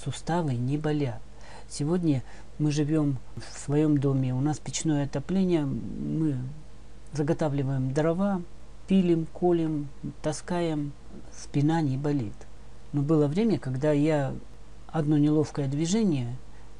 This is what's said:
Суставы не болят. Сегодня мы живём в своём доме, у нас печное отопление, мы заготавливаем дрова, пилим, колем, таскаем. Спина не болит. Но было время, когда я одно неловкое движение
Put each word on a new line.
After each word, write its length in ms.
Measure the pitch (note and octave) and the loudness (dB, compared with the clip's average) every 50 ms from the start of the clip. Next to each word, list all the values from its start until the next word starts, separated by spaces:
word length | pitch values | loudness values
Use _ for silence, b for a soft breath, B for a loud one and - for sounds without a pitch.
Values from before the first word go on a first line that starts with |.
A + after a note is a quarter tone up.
| - | -6
Суставы 500 | C#3+ - - - - E3 F3+ E3+ D3 B2 | -6 -6 -4 -2 0 0 0 2 0 0
не 240 | A#2 B2 C3 C#3+ D3+ | 0 0 0 -2 0
болят. 420 | D3+ D3+ D3+ D3 C#3+ B2+ A2+ - - - - B B B B B B B | 0 0 0 0 0 -2 -2 -6 -10 -12 -12 B B B B B B B
Сегодня 540 | - - C#3+ D3+ F3 F#3 E3+ D#3+ C#3+ B2+ B B B B B B - - | -6 -4 0 0 2 2 4 4 2 2 B B B B B B -4 0
мы 120 | D3 D3+ | 2 2
живём 480 | C#3+ D3+ D3+ D3 D#3+ D#3 D3 C#3+ C3+ B2 - - - | 4 2 2 2 4 4 4 2 0 0 -4 -8 -10
в 220 | - - - - - | -10 -10 -10 -12 -10
своём 400 | - - C#3 D3 D#3 D3+ D3+ C#3 | -4 0 2 4 6 6 4 4
доме, 340 | C3 C#3 C3+ C3+ C3 B2+ B2+ | 4 4 2 2 2 2 0
у 80 | B2+ | 0
нас 200 | C3+ D3+ D3+ - | 0 0 0 -2
печное 460 | - - - - - D#3+ D3+ C#3+ C#3+ | -4 -6 -6 -2 0 2 2 2 0
отопление, 580 | C#3 - - C#3+ - F3+ G3 F#3+ F3+ F3 D#3+ D3 | 0 -2 -4 -4 0 0 2 4 4 4 2 2
мы 720 | C#3 C3 A2+ G#2 F#2+ G2 - C#3+ D3 D3 D#3 D#3+ D#3 C3+ B2+ B2+ C3 D3 D3+ - - - - - - - - - - - | 0 -2 -2 -4 -6 -6 -4 -4 -2 0 0 0 0 0 -2 -4 -6 -8 -10 -12 -12 -12 -12 -12 -12 -12 -12 -12 -8 -4
заготавливаем 800 | C#3 D3+ C#3+ E3 - E3 D3 C#3 C#3 C3+ C3 C#3 C3 C3 C3 C3 | -2 0 0 0 0 0 0 0 0 0 0 0 0 0 0 0
дрова, 500 | D#3 D3+ E3 E3 F3+ G3 G3+ G3 F3+ F3+ - - - - - - - - | 2 2 2 2 2 2 0 0 -2 -4 -8 -10 -12 -12 -14 -14 -14 -2
пилим, 400 | - F#3+ F#3+ F3 F3 E3+ E3 D#3+ | 2 4 4 6 6 4 2 2
колем, 640 | - - - F3 F3+ F3 E3+ D#3+ D#3 D#3 D3 D3 C#3 - - - C#3+ C3+ - - | -2 -4 0 2 4 4 4 4 2 0 -2 -4 -6 -8 -8 -8 -8 -8 -4 -4
таскаем. 680 | D3+ D3 - - - F3+ F3 F3 E3 D#3 D3+ D3 D3 - - - - - - - - - | -4 -4 -4 -4 -4 -2 0 0 0 0 0 -2 -4 -6 -10 -12 -12 -12 -10 -12 -10 -10
Спина 440 | - - - - C#3+ C#3 D3+ E3 E3 | -10 -10 -2 0 2 4 4 4 2
не 160 | D#3 C3+ C3 | 2 0 0
болит. 380 | C3+ D3 D3 D3 C#3+ A2+ G2+ - - - - - - - - - - - - - | 0 0 0 0 0 -2 -2 -6 -8 -10 -12 -12 -12 -12 -12 -12 -12 -10 -4 -2
Но 100 | C#3+ C#3+ | 0 2
было 240 | C#3+ E3 D3+ D3 | 4 6 6 6
время, 320 | C#3+ D3+ F#3+ A3+ A3+ F3+ C3+ | 4 4 2 4 4 2 2
когда 320 | - C3 B2+ B2+ C#3+ D3+ | 0 -2 -2 0 2 4
я 440 | D3+ C#3+ D3 D#3+ D#3 D3 C#3 C3 B2 A#2+ - - - - - - - - - | 4 4 4 4 4 2 2 0 -4 -6 -10 -12 -12 -12 -12 -12 -12 -12 -12
одно 320 | - - D#3+ D3+ D3 D#3 D3 | -4 -2 0 2 4 4 6
неловкое 480 | D3 D3+ D3+ D#3 D3 - - - C#3+ | 6 6 6 4 2 2 0 -4 -2
движение 680 | C3 C#3 C#3+ E3 E3 F#3+ A#3 A3 F#3+ D3+ C3+ A#2+ A#2+ B2+ C3 - - B B B B B B | -2 0 0 0 2 2 4 4 4 2 2 0 -4 -6 -8 -10 -10 B B B B B B